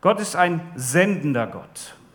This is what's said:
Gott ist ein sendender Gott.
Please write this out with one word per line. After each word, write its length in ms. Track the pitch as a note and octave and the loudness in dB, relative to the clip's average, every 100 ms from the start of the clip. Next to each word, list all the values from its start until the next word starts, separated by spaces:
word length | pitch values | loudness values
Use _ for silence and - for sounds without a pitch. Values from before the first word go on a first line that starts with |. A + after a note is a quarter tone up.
Gott 180 | F#3 G#3 | 2 2
ist 160 | G#3 E3+ | -2 2
ein 240 | F3 E3 E3+ - | 2 2 -6 -8
sendender 720 | B2+ E3 G3 F#3 C#3+ B2+ A2 | 0 2 2 2 0 0 -2
Gott. 480 | F#2+ - - - - - | -6 -16 -18 -18 -20 -20